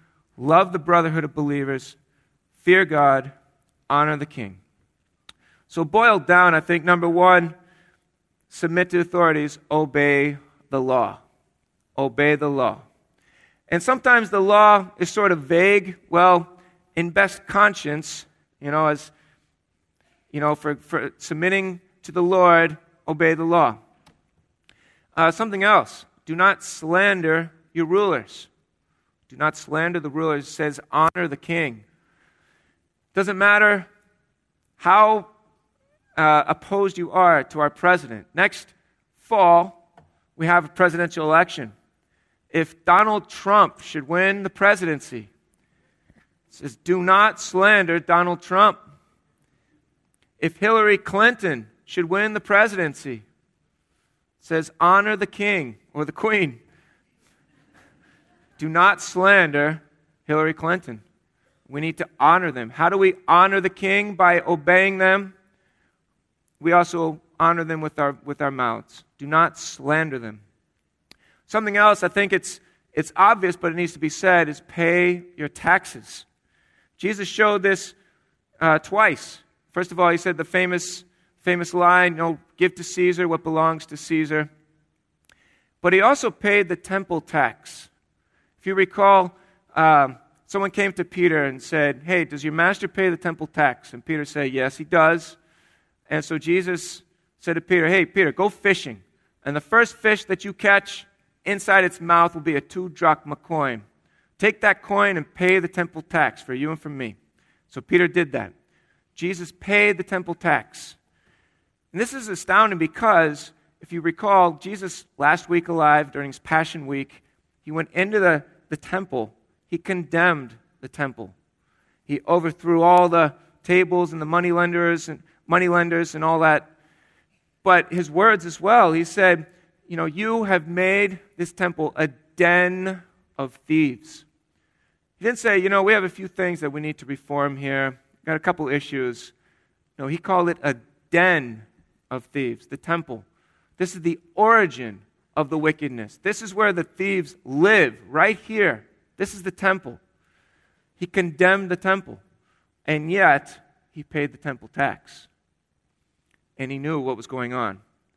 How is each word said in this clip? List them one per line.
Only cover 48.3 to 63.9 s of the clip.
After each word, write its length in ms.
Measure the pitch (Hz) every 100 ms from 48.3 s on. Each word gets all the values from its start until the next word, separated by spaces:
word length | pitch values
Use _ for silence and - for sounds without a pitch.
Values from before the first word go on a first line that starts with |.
| 175
Trump." 360 | - 185 208 180 - _ _ _ _ _ _ _ _ _ _ _ _ _ _ _
If 200 | 160 -
Hillary 400 | 208 226 214 202
Clinton 720 | - 196 226 240 185 127 107 _
should 220 | _ - 170
win 280 | 190 214
the 60 | 214
presidency, 720 | - 202 220 196 160 131 139
it 1300 | 113 107 _ _ _ _ _ _ _ _ _ _ _
says, 260 | - 160 147 -
"Honor 360 | 170 190 208 214
the 100 | 202
king 520 | - 202 196 127 107 _
or 120 | 143
the 80 | 151
queen." 480 | - 220 208 160 120 _ _ _ _ _ _ _ _ _ _ _ _ _ _ _ _ _ _ _ _
Do 100 | 156
not 320 | 165 190 185
slander 840 | - 180 190 196 165 143 147 156 - _ _ _
Hillary 300 | - 151 156
Clinton. 480 | 156 160 180 151 110 _ _ _ _ _ _ _
We 140 | 139
need 180 | 160 160
to 100 | 165 -
honor 320 | 139 180 175
them. 180 | 127 113
How 180 | 127 170
do 80 | 196
we 180 | 190 180 -
honor 340 | 170 190 196
the 100 | 185
king? 440 | - 190